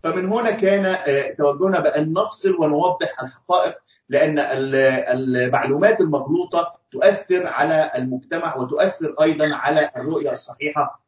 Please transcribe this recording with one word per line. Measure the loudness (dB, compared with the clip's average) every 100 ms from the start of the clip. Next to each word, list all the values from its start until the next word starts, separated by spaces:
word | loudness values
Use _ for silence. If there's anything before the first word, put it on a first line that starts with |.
فمن | -4 -4 -2
هنا | 0 0
كان، | 0 2 2 0
آه، | -2 0 0 -2 0
توجهنا | 0 2 2 2
بأن | 2 0 0
نفصل | 0 -2 -2 0 2
ونوضح | 2 2 0 0 -6 -6
الحقائق، | -12 -14 0 0 0 -4 _ _ _
لأن | 2 2 2
ال-، | -2 -2 0 2 4 2 0 -2 0 0
المعلومات | 2 0 0 2 4 4
المغلوطة | 2 0 -2 -2 0 -2 -4 -8 _
تؤثر | 2 2 2 0 -2 0
على | -2 0 2 0 -2
المجتمع | -4 -6 -6 -6 -6 -6
وتؤثر | -4 0 0 0 -6 0
أيضًا | 2 2 0 0
على | 0 2 0 -4
الرؤية | -4 -2 -2
الصحيحة | -6 -10 -8 -6 -2 -4 -6